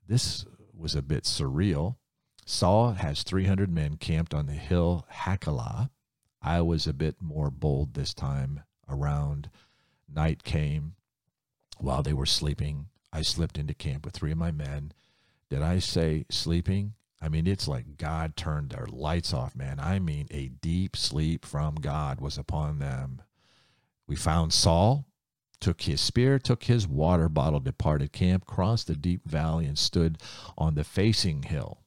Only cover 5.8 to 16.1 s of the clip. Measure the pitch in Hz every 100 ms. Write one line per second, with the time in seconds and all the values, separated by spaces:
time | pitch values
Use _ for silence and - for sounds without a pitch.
5.8 | 131 _ _ _ _ _ - 85 85 82
6.8 | 78 69 78 - 85 76 71 67 76 69
7.8 | 73 65 67 - 67 69 67 71 - _
8.8 | - 69 71 73 73 71 73 - _ _
9.8 | _ _ _ 73 80 78 - 82 76 76
10.8 | 73 92 _ _ _ _ _ _ _ -
11.8 | 67 67 76 71 67 - 73 71 73 73
12.8 | 73 _ _ 80 78 - 80 - 73 -
13.8 | - 69 - - 76 80 85 76 71 71
14.8 | 73 - _ _ _ _ _ 69 76 90
15.8 | - - 82